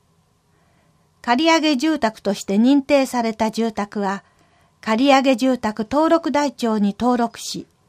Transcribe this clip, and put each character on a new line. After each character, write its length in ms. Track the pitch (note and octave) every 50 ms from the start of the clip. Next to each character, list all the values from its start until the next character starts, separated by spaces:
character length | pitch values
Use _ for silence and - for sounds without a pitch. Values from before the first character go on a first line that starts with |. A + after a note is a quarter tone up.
| _ _ _ _ _ _ _ _ _ _ _ _ _ _ _ _ _ _ _ _ _ _ _ _
借 240 | - A#3+ A#3+ B3+ D#4+
り 80 | E4 E4
上 60 | D#4+
げ 180 | D4 D#4 D4+
住 220 | B3 C4+ D#4+ D#4 C#4+
宅 240 | - G#3+ G#3+ - -
と 100 | G3 G3+
し 100 | - -
て 120 | - G3
認 260 | G3+ A#3 B3+ C#4+ C#4+
定 240 | C#4 - D4 C#4 C4
さ 160 | B3 - B3
れ 140 | A3+ A3+ A3
た 160 | - A3 A3
住 200 | - G#3+ A3+ A3+
宅 280 | A3 - G3+ G#3 - G#3+
は、 240 | G3+ F#3+ G3 G3 - _ _ _ _ _ _ _ _ _ _ _
借 240 | - G#3+ A3 A3 C4+
り 80 | C#4+ C4+
上 80 | C4+
げ 140 | B3 C#4 C4+
住 240 | G#3+ B3+ C4 B3+ B3
宅 240 | - G#3+ G#3+ - G#3+
登 260 | - C4 D4 D#4+ D#4+
録 220 | E4 E4 E4 D#4
台 220 | B3+ D4 D4 C#4 -
帳 260 | - A#3+ A3+ G#3+ -
に 160 | G#3 G3+ G3+ -
登 200 | A3+ B3 B3 A#3+
録 200 | A#3 A3+ - -
し、 280 | - - - - - - _ _ _